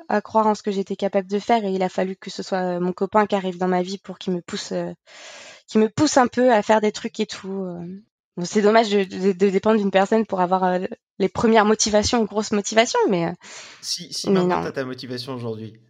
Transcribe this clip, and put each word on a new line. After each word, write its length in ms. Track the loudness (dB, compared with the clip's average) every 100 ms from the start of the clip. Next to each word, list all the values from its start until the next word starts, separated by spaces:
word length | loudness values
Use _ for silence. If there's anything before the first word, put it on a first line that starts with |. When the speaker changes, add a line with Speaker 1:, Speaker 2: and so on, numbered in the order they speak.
| -4
Speaker 1:
à 140 | -4
croire 240 | 0 2 2
en 60 | 0
ce 60 |
que 100 | -2
j'étais 240 | -4 -4 -4
capable 320 | -2 -2 -2
de 100 | -4
faire 240 | 0 0
et 80 | 0
il 100 | -2
a 60 | -2
fallu 260 | -2 -4 -6
que 140 | -12
ce 120 | -12
soit, 340 | -6 -4 -2 -2
heu, 40 |
mon 120 | -2
copain 340 | -2 0 2 2
qui 80 | 0
arrive 220 | -2 -2
dans 100 | 0
ma 140 | 0
vie 160 | -2 -8
pour 200 | -12 -10
qu'il 160 | -6
me 80 | -6
pousse, 300 | -6 -10 -6
heu, 220 | -6 -6 -10 _ -20 -20 -20 -20 -20 _
qu'il 120 | 2
me 60 | 2
pousse 260 | 2 2 4
un 100 | 2
peu 240 | 4 4
à 100 | 4
faire 180 | 4 2
des 100 | 2
trucs 280 | -2 -8 -4
et 60 | -6
tout, 220 | -6 -8
heu. 540 | -8 -8 -8 -12 -14 -20 _ _ -10
Bon, 80 | -2
c'est 160 | 2
dommage 280 | 6 6 4
de, 140 | 0
de, 280 | 0 0 0
de 180 | 2 2
dépendre 280 | 2 2 2
d'une 120 | 2
personne 340 | 2 2 0 0
pour 140 | -2
avoir, 240 | 0 2
heu, 240 | 2 0 -4 -10 _ -4
les 100 | -4
premières 360 | 0 4 4 4
motivations, 580 | 2 2 0 2 0
grosses 280 | 0 -2 -2
motivations, 480 | -2 0 0 0 0 2
mais, 160 | 2 -2
heu, 60 | -6 -14 -20 -20 -16
Speaker 2:
Si, 320 | -10 -10 -10
si 180 | -6 0
Speaker 1:
mais 20 |
Speaker 2:
maintenant 260 | 2 2 0
Speaker 1:
non. 20 |
Speaker 2:
t'as 120 | -2
ta 120 | -6
motivation 500 | -6 -8 -10 -10 -8
aujourd'hui, 460 | -8 -8 -8 -12 -16